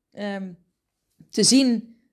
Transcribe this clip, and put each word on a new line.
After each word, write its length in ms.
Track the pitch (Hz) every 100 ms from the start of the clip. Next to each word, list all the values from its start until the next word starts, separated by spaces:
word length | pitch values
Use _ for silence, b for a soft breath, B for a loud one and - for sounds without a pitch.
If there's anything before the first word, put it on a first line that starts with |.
| _
ehm, 400 | - 202 196 190 175 _ _ _ _ _ _ _
te 120 | -
zien, 540 | 190 254 262 226 - _ _